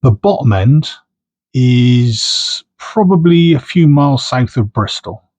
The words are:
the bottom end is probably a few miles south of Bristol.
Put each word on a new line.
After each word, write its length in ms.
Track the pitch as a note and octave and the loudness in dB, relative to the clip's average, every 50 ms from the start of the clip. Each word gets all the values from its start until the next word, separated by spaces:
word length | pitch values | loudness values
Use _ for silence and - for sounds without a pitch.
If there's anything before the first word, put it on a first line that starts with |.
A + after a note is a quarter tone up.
the 100 | - B2+ | 2 2
bottom 420 | G#2+ G#2 - G3+ G3 - C#3 B2+ | 0 2 0 -2 -2 0 0 0
end 380 | G2+ F#2+ F#2 A2+ C#3 D3+ D3+ - - - _ _ _ _ _ _ _ _ _ _ _ | 0 2 2 2 2 2 0 -2 -10 -18 _ _ _ _ _ _ _ _ _ _ _
is 1080 | C3 B2+ B2 B2 B2 B2 B2 B2 B2 B2 A#2+ A2+ A2 - - - - - - - - - _ _ _ | -2 0 2 2 2 2 2 2 2 0 0 -2 -4 -6 -6 -6 -6 -6 -8 -10 -12 -14 _ _ _
probably 720 | - - - A3+ G#3+ F3+ G3 F3 D#3+ F3 E3+ E3+ E3+ E3+ | -20 -8 -4 -2 0 2 2 2 2 2 2 4 4 2
a 80 | E3 C#3 | 2 0
few 260 | - - - F3+ E3 | -2 -4 0 2 2
miles 400 | D3+ C#3+ C#3+ C#3+ C#3+ C#3 B2+ - | 4 4 2 2 0 0 -2 -4
south 300 | - - C3 B2+ A2+ - | -4 -4 -4 -4 -4 -2
of 160 | - A2 G#2 | -4 -6 -4
Bristol. 500 | - - G#2 G#2 - - _ F2 E2+ A2 _ _ _ | -4 -6 -6 -6 -8 -12 _ -14 -18 -18 _ _ _